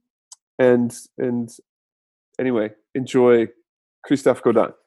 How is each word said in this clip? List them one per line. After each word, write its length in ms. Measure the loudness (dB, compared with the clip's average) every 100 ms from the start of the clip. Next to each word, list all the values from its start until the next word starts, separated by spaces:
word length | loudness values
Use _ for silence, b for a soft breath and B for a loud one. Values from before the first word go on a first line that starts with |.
| _ _ _ -20 _ 0
and, 360 | 2 2 0 -8 -18 -10
and 320 | -6 -6 -8 -14 _ _ _ _ _ _ _ -6
anyway, 320 | -4 -2 -4 -8 _
enjoy 540 | -10 -4 2 4 4 0 _ _ _ _ _
Christophe 380 | -4 -2 0 0
Godin. 300 | 0 0 0 -4